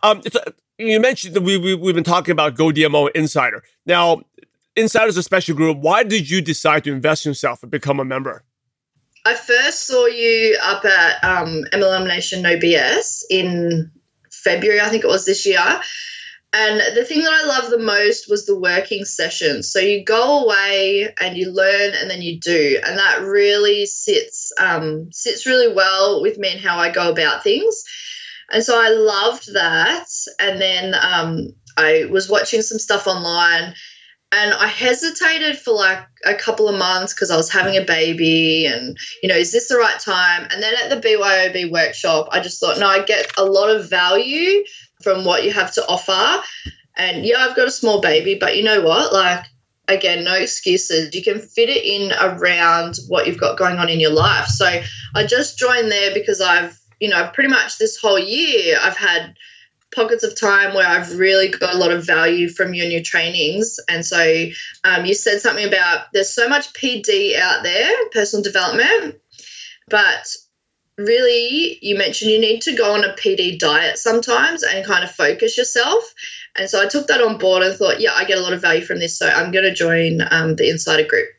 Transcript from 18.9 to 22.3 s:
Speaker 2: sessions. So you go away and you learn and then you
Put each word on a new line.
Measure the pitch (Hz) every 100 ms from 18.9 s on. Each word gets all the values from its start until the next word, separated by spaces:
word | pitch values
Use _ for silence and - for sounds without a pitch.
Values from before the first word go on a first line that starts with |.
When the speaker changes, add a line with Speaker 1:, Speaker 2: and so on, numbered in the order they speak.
| 202
Speaker 2:
sessions. | 196 - 165 - 165 143 -
So | 196
you | 190 202 190
go | 220 254 285 240
away | 202 196 196 196 202 214 -
and | 185 180
you | 185
learn | 185 190 202 202 165
and | 185
then | 180
you | 175